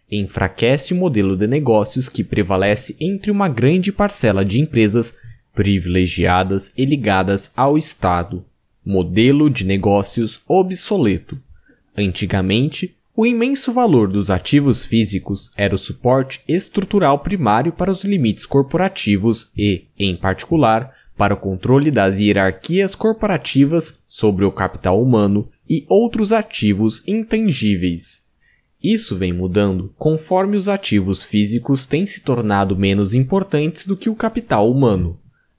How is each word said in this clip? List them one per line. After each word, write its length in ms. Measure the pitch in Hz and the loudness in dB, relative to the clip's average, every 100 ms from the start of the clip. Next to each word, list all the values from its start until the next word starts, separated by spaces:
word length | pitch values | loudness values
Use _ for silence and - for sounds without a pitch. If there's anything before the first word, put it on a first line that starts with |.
| _ | _
enfraquece 840 | 104 98 - 95 - 113 135 - | -6 -6 -4 -4 0 0 2 0
o 40 | 180 | 0
modelo 380 | 185 117 98 92 | 0 0 0 0
de 120 | 107 | 0
negócios 600 | 139 139 110 104 - 127 | 0 2 2 0 -2 -4
que 160 | - | -4
prevalece 720 | 98 104 92 95 98 107 - - | -4 -2 0 0 2 0 -2 -4
entre 300 | 170 196 208 | -6 -4 -2
uma 180 | 202 196 | -2 0
grande 420 | 123 127 180 185 | 0 2 2 0
parcela 540 | - 202 - 113 98 98 | -2 0 2 2 2 0
de 160 | 107 | 0
empresas 540 | 151 117 110 101 156 - - - _ - | 0 2 2 2 -2 -6 -16 -20 _ -2
privilegiadas 1160 | 101 98 87 90 90 85 90 90 95 98 - - | 0 0 0 0 0 0 2 2 0 -2 -4 -2
e 80 | 135 | -2
ligadas 680 | 147 107 95 92 98 - - | 0 0 0 0 0 -2 -2
ao 240 | 131 151 | 0 2
Estado. 680 | 160 - 92 87 87 90 - _ _ _ - | 0 0 0 0 -2 -8 -12 _ _ _ -2
Modelo 640 | 95 87 92 120 143 151 | -2 0 2 4 4 2
de 160 | 131 95 | 0 -2
negócios 760 | 98 98 101 101 - 113 - - | 0 2 0 0 -4 -4 -4 0
obsoleto. 920 | 185 185 185 - 202 120 87 - 139 - - _ _ _ - | 0 0 0 -2 0 0 0 -6 -16 -18 -20 _ _ _ -4
Antigamente, 1000 | 101 90 98 101 95 104 143 - 180 - _ - | -4 -2 -2 -2 0 0 0 -2 -8 -10 _ 0
o 100 | 226 | 0
imenso 480 | 233 247 277 - | 2 0 0 -2
valor 340 | 240 240 135 101 | 0 2 4 2
dos 220 | 98 98 | 0 -2
ativos 560 | 92 - 143 143 110 - | -2 2 2 2 0 0
físicos 680 | 117 107 95 - 101 - - | 0 0 -2 -4 -8 -8 -4
era 160 | 101 | -2
o 40 | 98 | 0
suporte 600 | - - 123 131 131 - - | -4 -4 0 0 0 -6 -4
estrutural 680 | 170 - - 190 208 160 - | -4 -2 -4 -2 0 2 0
primário 560 | - 190 120 107 147 | -2 -2 0 2 0
para 160 | - 185 | -2 -4
os 140 | 190 | -2
limites 420 | 196 202 120 101 - | -2 0 0 0 0
corporativos 1040 | 139 139 165 190 - - 101 110 110 - - | 0 0 0 -2 -2 0 2 2 0 -4 -2
e, 300 | 104 92 - - | -2 -2 -6 -4
em 180 | 101 87 | -4 -2
particular, 800 | 95 92 - 165 120 110 127 - - - | -2 -4 -2 2 4 2 -2 -12 -20 -2
para 160 | 101 | 0
o 40 | 98 | 0
controle 520 | 98 92 107 135 147 | -4 -4 2 2 4
das 300 | 131 98 98 | 2 2 2
hierarquias 720 | 104 98 95 92 - 175 196 | 2 2 2 -2 -2 0 0
corporativas 1080 | - 220 220 214 180 - 135 139 165 160 - _ | 0 -2 0 -2 -2 0 2 2 2 -2 -4 _
sobre 380 | - 107 95 98 | -2 0 2 0
o 60 | |
capital 500 | - 95 - 95 95 | 0 -4 -2 0 2
humano 480 | 127 117 101 101 101 - - | 2 2 2 0 -4 -12 -4
e 160 | 165 - | -4 2
outros 420 | 190 233 226 202 | 2 2 0 0
ativos 680 | 220 202 - - 95 110 107 - | 0 -2 -2 0 2 0 -2 -4
intangíveis. 1200 | 214 220 220 220 135 107 98 90 85 - - - _ _ _ _ _ | -4 -2 -2 0 0 0 0 -2 -2 -4 -4 -8 _ _ _ _ _
Isso 340 | 170 220 - 95 | -2 0 -2 -2
vem 160 | 90 | -2
mudando 580 | 87 92 92 101 92 92 - | -2 -2 0 0 0 -6 -4
conforme 580 | 151 156 - 185 196 208 | -2 -2 0 0 0 0
os 140 | 190 | -2
ativos 540 | 196 - 104 95 95 | -2 0 0 0 -2
físicos 640 | - 107 104 120 127 135 - | -2 0 0 -2 -2 -2 0
têm 180 | 147 196 | -2 -2
se 160 | - | -4
tornado 560 | - 120 107 101 98 95 | -2 -2 0 0 0 0
menos 380 | 98 98 101 120 | 2 2 2 0
importantes 720 | 131 190 185 147 151 165 190 | 0 0 0 -2 -2 -4 -6
do 100 | 196 | -4
que 140 | - | -4
o 40 | 220 | -2
capital 560 | 226 - - 117 107 | -4 -4 -2 2 2
humano. 480 | 131 131 98 85 87 _ _ _ | 2 2 2 -2 -6 _ _ _